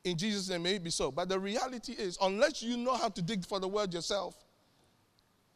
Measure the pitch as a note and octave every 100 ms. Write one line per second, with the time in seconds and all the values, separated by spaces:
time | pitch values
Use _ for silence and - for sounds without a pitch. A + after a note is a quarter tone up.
0 | F#3 E3+ G#3+ G3+ F#3 F3 F3 G#3 E3+ -
1 | D#3+ C#3 F#3 F#3+ G3 A3 C4 B3 - A#3+
2 | G3 E3+ F#3+ G3+ D4 - A3+ A#3+ A#3+ B3
3 | A#3 G3+ E3+ A3 E3+ G3 F#3 G#3 G#3 E3+
4 | D#3+ G3+ F3+ - _ _ _ _ _ _
5 | _ _ _ _ _